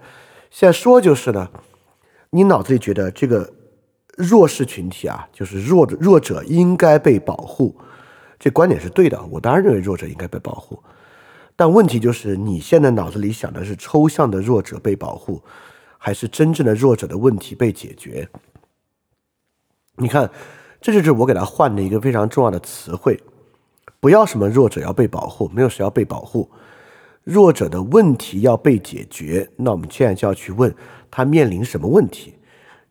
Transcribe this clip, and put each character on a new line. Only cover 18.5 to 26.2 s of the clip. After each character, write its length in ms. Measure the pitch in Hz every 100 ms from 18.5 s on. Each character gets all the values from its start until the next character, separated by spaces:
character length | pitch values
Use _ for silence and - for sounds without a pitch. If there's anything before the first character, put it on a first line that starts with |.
| _ _ _ _ _ _ _ _ _ _ _ _ _ _
你 120 | - 120
看， 240 | 143 117 - - - _ _
这 100 | -
就 100 | 208
是 80 | 156
我 140 | 120
给 80 | 127
他 100 | 92
换 320 | 98 - 143
的 60 | 101
一 80 | 95
个 100 | 104
非 140 | 131
常 160 | 117 107
重 160 | 139
要 60 | 120
的 100 | 87
词 340 | - - -
汇， 240 | 90 139 - _ _ _ _ _ _ _ _
不 100 | 139
要 160 | 208 214
什 120 | 107
么 80 | 101
弱 180 | 120 120
者 140 | -
要 100 | 80
被 160 | 98 113
保 180 | 87 -
护， 220 | - 95
没 140 | 101
有 60 | 135
谁 120 | -
要 60 | 98
被 160 | 123
保 160 | 104 -